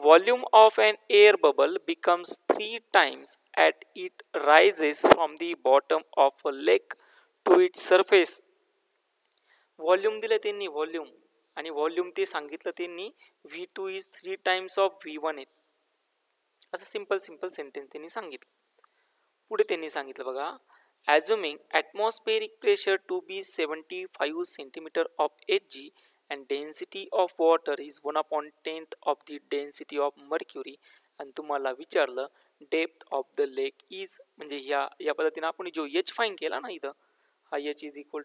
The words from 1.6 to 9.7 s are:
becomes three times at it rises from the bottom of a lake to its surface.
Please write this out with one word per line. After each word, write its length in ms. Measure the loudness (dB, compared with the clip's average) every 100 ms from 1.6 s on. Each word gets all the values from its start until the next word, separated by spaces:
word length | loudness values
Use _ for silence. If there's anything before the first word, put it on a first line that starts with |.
| 2 0 -6
becomes 460 | -4 0 0 0 -8 -4
three 240 | -4 -4 -10 0 2
times 340 | 2 0 -14 -18 _ 2
at 240 | 2 2 -8 -14
it 180 | -14 -14 -10 -4 6
rises 520 | 6 6 4 -2 0 4
from 200 | 4 4 -4
the 80 | -8 -4
bottom 400 | 4 4 4 -2 -4 2
of 200 | 2 2 -6
a 20 | -4 0
lake 260 | 0 0 -14 _ _ _ _ 4
to 100 | 6
its 220 | 6 2 4
surface. 480 | 4 6 4 4 -2 -10 _ _ _ _ _ _ _ _ _ _ _ _